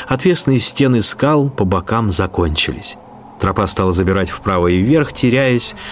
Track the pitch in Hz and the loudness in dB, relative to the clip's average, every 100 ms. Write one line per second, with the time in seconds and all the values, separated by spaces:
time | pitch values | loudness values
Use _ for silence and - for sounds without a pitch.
0 | - 131 180 175 - 131 - - 139 120 | -4 0 2 0 2 0 0 0 2 2
1 | 98 - 139 151 139 131 98 92 92 113 | 0 0 0 2 0 0 0 0 0 -2
2 | 110 90 95 - 85 78 - 64 - - | 0 0 -2 0 0 0 -4 -6 -10 -14
3 | - - - - 98 98 98 - 92 90 | -20 -20 -20 -4 -2 0 -2 0 0 2
4 | 92 98 90 - 104 92 87 90 104 160 | 0 0 -2 -4 -2 0 2 2 2 2
5 | 139 - 123 127 135 120 - - - | 0 0 0 2 2 0 -2 -8 -16